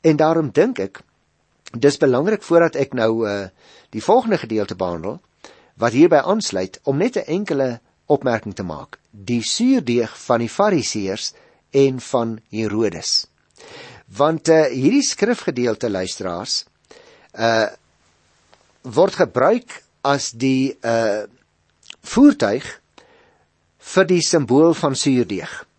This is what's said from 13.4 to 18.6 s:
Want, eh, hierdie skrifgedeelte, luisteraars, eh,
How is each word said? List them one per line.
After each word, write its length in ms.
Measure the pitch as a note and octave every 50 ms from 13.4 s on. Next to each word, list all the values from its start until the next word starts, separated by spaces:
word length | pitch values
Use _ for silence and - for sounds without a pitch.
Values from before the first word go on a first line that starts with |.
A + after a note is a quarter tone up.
| _ _ _ _ - - - - - - - - _
Want, 420 | _ F#2+ G#2 C#3 D#3 E3 D#3 _
eh, 240 | D#3+ D#3+ D#3+ D#3 C3+ A#2+
hierdie 300 | C3 C3 D#3 B3 C#4+ C4
skrifgedeelte, 880 | - - - G3+ A3+ A#3+ - - - - B2 B2 A#2+ G#2+ - - A#2
luisteraars, 760 | G2 F#2 F#2 F#2 - - G2 F#2 F2 F2 G#2+ - - - - _ _ _ _ _ - - - - - _ _ _
eh, 360 | - - A2+ A#2 A2+ A2 A2 - - _ _ _ _ _ _ _ _ _ _ _ _ _ _ _ _ _